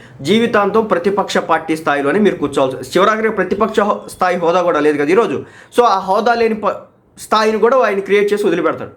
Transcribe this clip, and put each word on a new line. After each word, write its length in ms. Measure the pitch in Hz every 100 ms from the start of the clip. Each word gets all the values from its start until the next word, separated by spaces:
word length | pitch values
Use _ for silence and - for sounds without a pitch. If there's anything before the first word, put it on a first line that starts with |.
| - -
జీవితాంతం 640 | 139 214 233 226 196 208 214
ప్రతిపక్ష 520 | 185 196 196 190 190
పార్టీ 380 | 180 160 - 156
స్థాయిలోనే 440 | 156 143 143 175
మీరు 160 | 202 -
కూర్చోవాల్సి, 640 | 147 151 131 131 - 175
చివరాఖరికి 360 | 202 214 220 196
ప్రతిపక్ష 440 | 180 202 214 -
హో-, 300 | 208 - -
స్థాయి 280 | - 185 180
హోదా 240 | 165 180
కూడా 180 | 175 165
లేదు 180 | 147 147
కదా 140 | 143
ఈరోజు. 340 | 190 214 120 - - - -
So 60 |
ఆ 160 | 240 190
హోదా 340 | 185 196 220
లేని 220 | 233 226 214
ప-, 260 | 208 175 - _ _ -
స్థాయిని 400 | - 220 220 220
కూడా 180 | 220 262
ఆయన 220 | 226 196
క్రియేట్ 340 | 190 202 208
చేసి 140 | 208 208
వదిలిపెడతాడు. 440 | 165 160 139 107